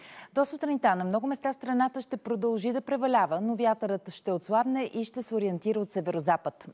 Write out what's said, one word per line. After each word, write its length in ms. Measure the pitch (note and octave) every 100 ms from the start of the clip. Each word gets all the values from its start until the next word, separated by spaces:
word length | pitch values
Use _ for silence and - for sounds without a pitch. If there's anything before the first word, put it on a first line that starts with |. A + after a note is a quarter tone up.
| - - -
До 120 | - C#4
сутринта 500 | D4+ D4+ C#4 A#3 F3+
на 80 |
много 240 | F#3 G#3 C4
места 260 | C4+ C#4
в 20 | C4
страната 460 | A#3+ B3 B3+ C4
ще 160 | B3 A#3
продължи 560 | - A3+ A#3 A3+ G#3
да 80 | B3
превалява, 600 | - C#4 C4 B3 F3+ D#3+
но 140 | G#3+ A3+
вятърът 560 | A#3 A3 G#3+ G3 -
ще 200 | - -
отслабне 580 | F3+ - G#3+ B3 C4 B3+
и 100 | -
ще 180 | A3+ -
се 140 | A3 A3
ориентира 440 | G3+ F3 G#3+ G#3+
от 120 | G3+
северозапад. 760 | G3 E3 E3 D3+ E3+ - - -